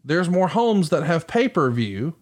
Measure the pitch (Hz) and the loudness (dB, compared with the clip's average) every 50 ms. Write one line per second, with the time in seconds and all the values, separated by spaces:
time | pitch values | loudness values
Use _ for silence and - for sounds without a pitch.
0 | _ 131 151 175 185 165 180 180 185 170 - 226 240 233 214 196 175 151 180 147 | _ -2 0 0 0 2 2 2 0 0 0 0 0 2 2 2 2 2 0 0
1 | - 151 170 165 - - - 233 262 254 - 180 143 127 120 120 117 101 98 98 | 0 0 -2 -2 -2 -2 -2 0 0 0 0 0 0 0 0 -2 -2 -4 -4 -4
2 | 120 165 160 _ | -6 -6 -6 _